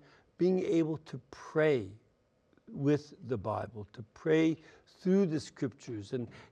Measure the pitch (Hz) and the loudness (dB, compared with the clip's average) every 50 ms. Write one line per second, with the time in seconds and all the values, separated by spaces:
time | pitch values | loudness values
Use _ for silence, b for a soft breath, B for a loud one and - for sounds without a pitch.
0 | b b b b b b _ - 170 180 185 185 180 - - 165 160 151 160 143 | b b b b b b _ 0 2 2 2 2 0 2 2 2 2 0 -2 -6
1 | - - - 131 - _ - - - - - 156 156 156 147 127 104 95 101 110 | -8 -10 -14 -14 -14 _ -20 -20 -16 -4 0 2 4 4 4 2 0 -4 -10 -18
2 | _ _ _ _ _ _ _ _ _ _ _ _ _ - - - 139 143 147 143 | _ _ _ _ _ _ _ _ _ _ _ _ _ -14 -8 -2 2 2 2 2
3 | 147 - - - - 113 127 110 92 113 104 104 - - - 107 104 - - - | 0 -6 -18 -16 -8 -6 -6 -4 -4 -4 -4 -4 -6 -8 -10 -14 -16 -16 -16 -18
4 | 110 - - - - 160 156 160 160 160 160 B B B B B B _ - - | -18 -18 -18 -6 0 2 4 4 4 4 2 B B B B B B _ -18 -6
5 | - 180 185 196 202 170 156 147 - - - - - 127 - - - - 120 107 | 0 2 4 4 4 2 0 -2 -6 -8 -6 -4 -4 -4 -4 -8 -12 -10 -10 -10
6 | 101 - - 127 120 117 B B B B | -8 -6 -6 -6 -6 -8 B B B B